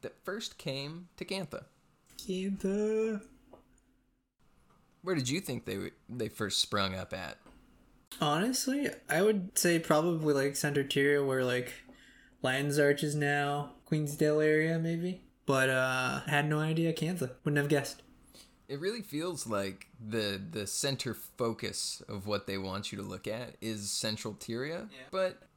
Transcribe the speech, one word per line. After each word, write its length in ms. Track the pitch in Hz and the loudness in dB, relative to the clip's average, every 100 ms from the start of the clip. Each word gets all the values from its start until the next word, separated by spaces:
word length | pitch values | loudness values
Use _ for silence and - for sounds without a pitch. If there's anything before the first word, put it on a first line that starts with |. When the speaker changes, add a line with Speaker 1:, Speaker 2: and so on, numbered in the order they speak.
Speaker 1:
that 240 | - - | -14 -12
first 340 | - 202 226 - | -8 -8 -8 -10
came 500 | 156 135 143 165 175 - | -8 -6 -8 -12 -16 -14
to 80 | |
Cantha. 420 | 185 196 180 - - _ _ _ _ - | -8 -6 -6 -10 -14 _ _ _ _ -16
Speaker 2:
Cantha. 1040 | - 185 190 196 190 202 214 220 220 208 - - _ - _ _ _ _ _ _ _ _ _ _ _ _ _ _ | -6 -4 -2 -2 -2 0 0 0 0 -2 -8 -20 _ -20 _ _ _ _ _ _ _ _ _ _ _ _ _ _
Speaker 1:
Where 120 | 175 | -2
did 140 | 175 127 | 0 2
you 120 | 156 | 0
think 260 | - 123 - | -2 -6 -4
they 80 | |
w-, 180 | 98 95 - - | -4 -4 -10 -12
they 200 | 123 113 | -6 -6
first 300 | - 104 - | -4 -2 0
sprung 380 | - 104 98 92 | 0 0 0 -2
up 180 | 92 | -6
at? 240 | 95 85 - - - _ - - _ - - | -8 -8 -12 -18 -20 _ -20 -20 _ -16 -2
Speaker 2:
Honestly, 680 | 151 151 220 254 - 277 277 - - | 2 2 2 0 0 0 0 -4 0
I 140 | 160 | 4
would 340 | 208 208 185 - | 6 4 0 2
say 220 | 175 170 | 4 4
probably, 560 | 165 151 170 165 156 | 4 4 4 2 4
like, 220 | 139 139 143 | 4 2 0
Center 260 | 151 143 | 0 0
Tyria, 420 | 139 143 139 143 | 0 4 4 4
where, 200 | 139 131 | 4 2
like, 280 | 127 123 123 - - - - - - _ | 2 0 -2 -10 -18 -20 -20 -20 -20 _
Lion's 360 | 127 131 143 143 | -2 0 2 4
Arch 240 | 143 143 | 6 6
is 120 | 151 | 2
now, 580 | 147 143 143 143 143 147 - | 0 2 2 0 -2 -4 -10
Queensdale 560 | - 156 151 151 151 151 | -2 0 0 2 4 6
area, 380 | 156 151 160 165 | 6 4 4 2
maybe. 440 | 165 165 180 185 - _ | 0 -2 -2 -6 -12 _
But, 260 | - 135 131 | 2 4 6
uh, 500 | 131 131 131 127 135 135 | 4 2 2 0 -2 0
had 220 | 143 151 | 2 2
no 100 | 151 | 2
idea 340 | 156 160 165 | 2 2 2
Cantha. 400 | 156 156 180 127 - | 2 -2 -2 -4 -4
Wouldn't 140 | - 147 | 0 2
have 100 | 143 | 4
guessed. 340 | 147 - - - - - - - _ - | 2 2 -10 -18 -20 -20 -20 -20 _ -12
Speaker 1:
It 120 | 139 | -6
really 220 | 180 233 | -4 -4
feels 440 | - 147 175 160 117 | -6 -6 -4 -6 -2
like 420 | 104 98 95 - - | -2 -2 -6 -16 -16
the, 360 | 110 113 104 98 98 | -6 -2 -2 -2 -6
the 160 | 87 98 | -8 -6
center 480 | - 139 131 127 | -2 -2 -2 -4
focus 880 | 110 - - 120 110 104 95 - - - | -6 -10 -4 -2 -2 -6 -6 -6 -6 -8
of 180 | 104 101 | -8 -4
what 200 | 101 101 | -4 -2
they 120 | 98 | -6
want 320 | 95 95 104 | -4 -6 -6
you 80 | 98 | -8
to 60 | |
look 240 | 98 92 - | -8 -8 -8
at 280 | 110 123 - | -8 -8 -8
is 300 | 110 110 101 | -6 -4 -4
Central 440 | - 113 107 117 | -4 -2 -4 -6
Tyria. 540 | 104 - 117 143 170 214 | -10 -8 -6 -4 -6 -10
Speaker 2:
Yeah. 160 | - - | -14 -8
Speaker 1:
But 320 | 185 185 - - | -2 -2 -2 -18